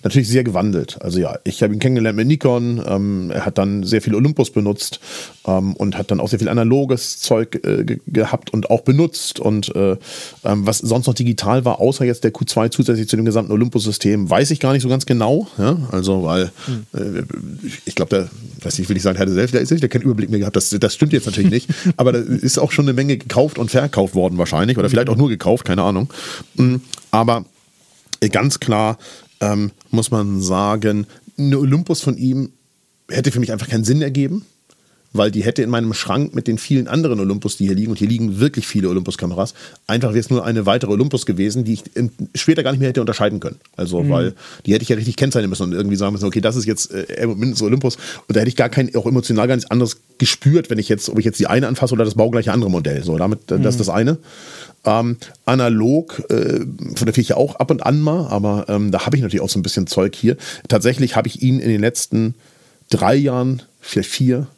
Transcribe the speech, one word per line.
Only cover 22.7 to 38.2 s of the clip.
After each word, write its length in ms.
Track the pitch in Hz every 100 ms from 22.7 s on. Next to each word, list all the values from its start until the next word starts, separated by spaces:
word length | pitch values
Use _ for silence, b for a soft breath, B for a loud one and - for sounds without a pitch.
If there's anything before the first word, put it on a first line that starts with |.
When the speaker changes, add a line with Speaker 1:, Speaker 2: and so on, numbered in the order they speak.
Speaker 1:
schon 100 | -
eine 100 | 139
Menge 220 | 123 139 131
gekauft 420 | 117 - 147 -
und 120 | 113
verkauft 420 | 127 143 - 98
worden 240 | 92 90 87
wahrscheinlich. 400 | 85 80 107 120
Oder 120 | 95
vielleicht 180 | 113 123
auch 80 | 110
nur 140 | 139
gekauft, 340 | 110 92 120
keine 200 | - 90
Ahnung. 260 | 92 95 135 B B B B -
Mm, 200 | 127 123 - - -
aber 340 | 110 113 117 92 _ _ _ _ _ _ - 110
ganz 300 | 92 135 -
klar, 380 | - 107 110 113 B B B _
ähm, 300 | 104 104 101 _ _
muss 180 | 113 113
man 320 | 110 101 98
sagen, 640 | 92 92 101 107 107 104 98 B - -
eine 220 | 143 139
Olympus 420 | 135 143 175 165
von 160 | 143 127
ihm 320 | 127 131 127 _ _ _ _ _ -
hätte 240 | - 131
für 80 | 120
mich 120 | 113
einfach 160 | 110 -
keinen 160 | 117
Sinn 180 | 110 143
ergeben, 440 | 143 135 135 196 - _ _ b b b b
weil 160 | 104 107
die 140 | 104
hätte 180 | 104 -
in 80 | 113
meinem 240 | 120 113
Schrank 400 | 110 - 107 147
mit 140 | 131 117
den 100 | 113
vielen 300 | - 139 120
anderen 320 | 147 160 110
Olympus, 360 | 98 101 - -
die 100 | 98
hier 80 | 95
liegen, 160 | 110
und 60 | 104
hier 80 | 104
liegen 320 | 117